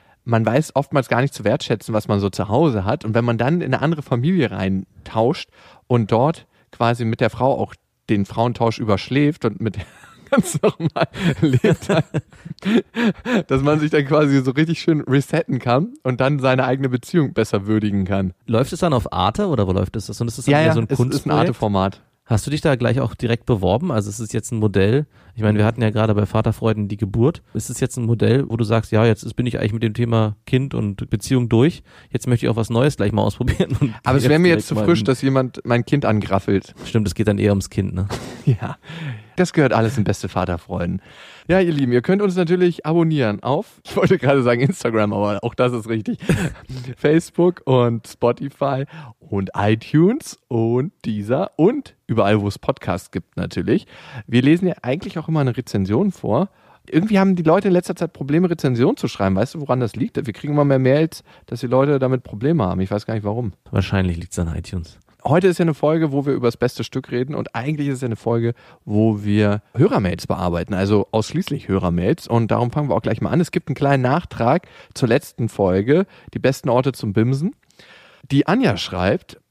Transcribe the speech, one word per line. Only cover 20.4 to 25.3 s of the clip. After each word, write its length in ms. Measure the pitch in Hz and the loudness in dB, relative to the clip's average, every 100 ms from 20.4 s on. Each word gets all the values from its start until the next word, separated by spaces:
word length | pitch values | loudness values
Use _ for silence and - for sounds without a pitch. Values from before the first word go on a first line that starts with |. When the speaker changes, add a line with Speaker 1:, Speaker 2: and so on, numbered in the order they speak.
| 131 | 2
Speaker 2:
dann 60 | |
Speaker 1:
Ja, 80 | 147 | 4
Speaker 2:
eher 80 | 160 | 4
Speaker 1:
ja, 60 | |
Speaker 2:
so 80 | 117 | 2
ein 40 | 113 | 0
Speaker 1:
es 60 | |
ist 80 | 131 | 0
ein 100 | 127 | 0
Speaker 2:
Kunstprojekt? 300 | 113 135 - | -2 0 2
Speaker 1:
Arte-Format. 640 | 113 113 110 98 95 - _ _ - | 2 0 0 2 0 -4 _ _ -2
Speaker 2:
Hast 200 | 110 - | -2 0
du 60 | |
dich 100 | 151 | 0
da 140 | 160 127 | 0 2
gleich 240 | 117 120 | 0 0
auch 160 | 123 - | -2 -4
direkt 320 | 120 117 - | -2 -2 0
beworben? 440 | 110 92 110 180 | 0 2 0 0
Also 160 | 113 101 | -2 -4
ist 80 | 107 | -8
es 120 | 110 | -6
jetzt 180 | 110 - | -6 -4
ein 80 | 113 | -2
Modell? 480 | 107 95 98 131 151 _ - | 0 2 2 2 -2 _ -16